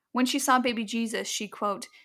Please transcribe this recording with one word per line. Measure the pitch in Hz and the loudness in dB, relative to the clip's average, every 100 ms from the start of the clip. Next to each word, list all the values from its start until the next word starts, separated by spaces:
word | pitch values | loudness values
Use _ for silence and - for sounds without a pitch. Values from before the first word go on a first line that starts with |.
| _ | _
When | 240 254 | 0 2
she | 285 | 2
saw | 277 254 | 4 4
baby | 254 233 208 | 4 -2 -2
Jesus, | 233 226 208 202 | -2 -2 -4 -4
she, | - 208 | -6 -6
quote, | - 208 196 - - | -4 -2 -4 -8 -20